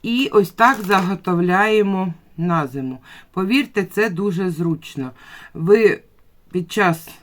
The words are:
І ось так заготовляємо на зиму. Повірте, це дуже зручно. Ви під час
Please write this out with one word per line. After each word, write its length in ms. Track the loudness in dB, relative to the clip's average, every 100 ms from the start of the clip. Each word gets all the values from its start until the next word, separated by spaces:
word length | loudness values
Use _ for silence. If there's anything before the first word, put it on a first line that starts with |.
І 280 | -2 -2 2
ось 180 | 2 0
так 300 | 2 2 2
заготовляємо 1300 | 0 0 0 -4 -2 0 2 2 4 2 2 0 -4 -8 _ -6
на 300 | -2 0 -2
зиму. 300 | -6 -8 -10 -16 -20 -10
Повірте, 520 | -6 0 0 0 -4
це 260 | -4 -2 -2
дуже 400 | 0 -2 -2 -4
зручно. 640 | -2 -2 -2 -6 -10 -10 -12 -20 -20 -18
Ви 480 | -6 4 6 6 2 _ _ _ _ _
під 180 | -8 -4
час 380 | 0 2 0 -8 -20